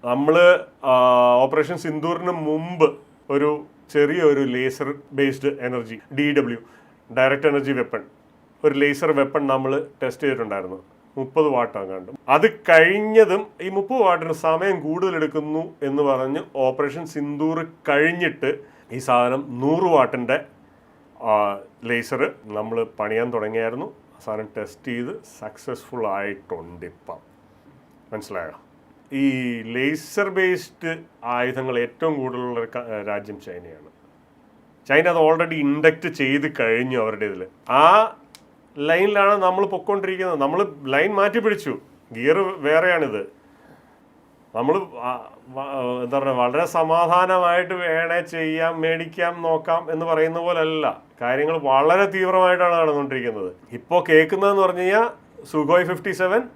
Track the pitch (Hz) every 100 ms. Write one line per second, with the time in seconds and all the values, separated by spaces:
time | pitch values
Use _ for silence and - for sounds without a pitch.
0 | 120 127 143 170 175 180 - _ 135 127
1 | 127 123 123 123 131 156 143 175 170 151
2 | 160 170 180 175 151 156 170 175 151 -
3 | - _ - 139 147 147 - _ _ 147
4 | 147 175 156 139 135 123 131 131 139 143
5 | - 139 139 135 139 139 123 123 113 113
6 | _ 139 147 147 120 117 - - _ _
7 | _ 120 131 139 147 143 135 135 117 110
8 | - _ _ _ _ _ 151 139 143 143
9 | 160 139 139 151 139 135 135 139 151 _
10 | 131 120 147 113 110 98 92 92 _ _
11 | _ - 135 160 151 127 113 104 95 95
12 | 92 139 - 151 - - - 160 165 202
13 | 214 220 202 196 208 - 185 196 196 254
14 | 190 170 165 160 165 160 196 180 147 170
15 | 185 165 156 156 151 156 135 - 139 143
16 | 143 131 131 139 - 139 131 131 143 147
17 | 160 156 143 147 160 165 165 - - 143
18 | 160 175 170 - 131 151 - _ _ 120
19 | 131 123 123 131 143 123 139 165 185 151
20 | 123 127 120 147 - _ _ _ _ _
21 | _ - 117 107 104 101 - _ 117 120
22 | 117 131 139 - 107 104 110 113 110 -
23 | 107 110 120 117 107 113 113 123 196 -
24 | _ _ - 107 107 110 104 - - 120
25 | 123 220 - - 107 - - 120 - 123
26 | 107 98 101 98 - 85 85 87 87 -
27 | - 82 _ _ _ _ _ _ _ _
28 | _ 110 - 95 80 - _ _ _ _
29 | _ 139 139 131 123 117 113 123 139 156
30 | - 208 202 185 185 180 - _ 165 165
31 | - _ 117 123 127 131 131 123 117 -
32 | 160 147 131 123 123 117 117 123 117 107
33 | 101 101 101 98 - 90 85 78 76 _
34 | _ _ _ _ _ _ _ _ - 143
35 | 175 170 156 160 165 160 143 147 160 160
36 | 175 - 135 143 147 143 113 113 127 127
37 | 110 107 104 92 90 _ - 127 151 202
38 | 220 - _ - _ _ _ 147 147 170
39 | 202 202 196 202 185 185 196 190 196 202
40 | 196 185 185 156 139 175 190 147 135 139
41 | 185 202 202 220 214 202 147 107 _ _
42 | _ 113 131 170 190 185 143 160 180 170
43 | 139 104 98 _ _ _ _ - _ _
44 | _ _ _ _ _ 110 131 190 175 123
45 | 123 123 110 - 131 131 139 139 123 123
46 | 120 139 135 127 123 143 165 170 160 165
47 | 170 180 185 185 175 175 180 180 175 160
48 | 165 175 165 165 160 160 165 165 160 165
49 | 165 165 170 170 165 160 160 165 160 160
50 | 165 160 160 170 170 170 160 156 139 -
51 | _ _ 120 135 151 165 139 131 156 185
52 | 196 190 185 185 185 180 175 170 156 147
53 | 139 131 120 107 92 - - 120 - 175
54 | 170 160 156 196 196 196 185 175 185 208
55 | 233 - _ - - 156 147 175 175 180
56 | 202 165 185 214 247